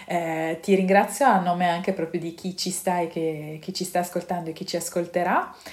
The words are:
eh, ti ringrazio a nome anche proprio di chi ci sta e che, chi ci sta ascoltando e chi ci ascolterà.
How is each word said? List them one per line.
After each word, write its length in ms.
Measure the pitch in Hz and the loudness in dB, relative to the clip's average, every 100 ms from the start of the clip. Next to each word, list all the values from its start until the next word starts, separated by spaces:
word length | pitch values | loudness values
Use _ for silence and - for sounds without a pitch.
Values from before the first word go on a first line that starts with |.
| - | -4
eh, 520 | 175 165 160 160 165 | -2 -2 -2 -2 -2
ti 120 | - | 4
ringrazio 520 | 190 185 196 226 - 269 | 4 6 6 6 4 6
a 120 | 190 | 6
nome 300 | 175 175 175 | 4 2 2
anche 240 | 175 190 | 2 0
proprio 280 | 190 165 175 | -2 -4 -4
di 140 | 165 | -6
chi 220 | 165 185 185 | -6 -8 -4
ci 140 | 185 | -4
sta 300 | - 190 180 | -2 0 0
e 80 | 165 | -2
che, 500 | 170 160 151 151 156 | -2 -4 -4 -8 -10
chi 140 | 185 | -10
ci 100 | - | -8
sta 160 | 175 175 | -4 -2
ascoltando 500 | 175 175 - 175 160 | -2 -4 -4 -4 -6
e 20 | |
chi 140 | 160 190 | -8 -6
ci 100 | 170 | -6
ascolterà. 800 | - 180 170 180 180 285 - - - | -4 -4 -2 0 2 0 -2 -8 -18